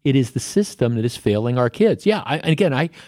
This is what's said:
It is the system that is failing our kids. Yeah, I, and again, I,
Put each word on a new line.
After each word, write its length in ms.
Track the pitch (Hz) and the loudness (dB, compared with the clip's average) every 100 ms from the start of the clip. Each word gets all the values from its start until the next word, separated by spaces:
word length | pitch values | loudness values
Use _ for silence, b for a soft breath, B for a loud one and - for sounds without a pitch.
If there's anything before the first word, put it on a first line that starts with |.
It 140 | 147 135 | 0 2
is 160 | 120 | 0
the 80 | - | -4
system 560 | - - 208 - 120 117 | -2 -2 -2 -2 -2 0
that 80 | |
is 120 | 117 - | -4 -2
failing 420 | - 104 117 123 | 0 0 0 0
our 120 | 123 | 0
kids. 340 | - 214 156 | 2 2 2
Yeah, 200 | 196 208 - | 0 -2 -2
I, 120 | 151 | -4
and 120 | 160 | -2
again, 240 | 156 190 | 0 2
I, 160 | 131 165 B | 0 -2 B